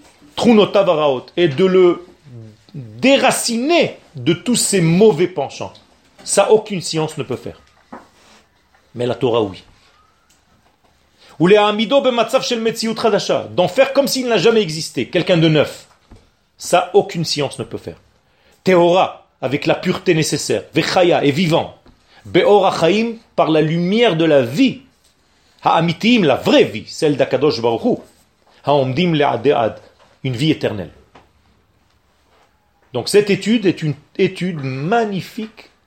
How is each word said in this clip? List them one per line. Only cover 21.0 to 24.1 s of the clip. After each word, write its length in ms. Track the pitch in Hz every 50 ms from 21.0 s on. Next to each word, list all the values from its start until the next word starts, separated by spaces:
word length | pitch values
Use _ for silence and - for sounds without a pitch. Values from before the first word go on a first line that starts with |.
| 180 175 151 127 127
et 60 | 143
vivant. 460 | 131 151 190 156 165 143 107 - - _ _ - _ _ _ _ _ _ -
Beor 400 | 104 95 180 - - 208 202 185
hachaim, 480 | 180 - - 165 165 196 214 226 233 226 - _ _ _
par 140 | - 160 151
la 100 | 160 151
lumière 540 | 156 156 160 170 175 180 208 226 240 220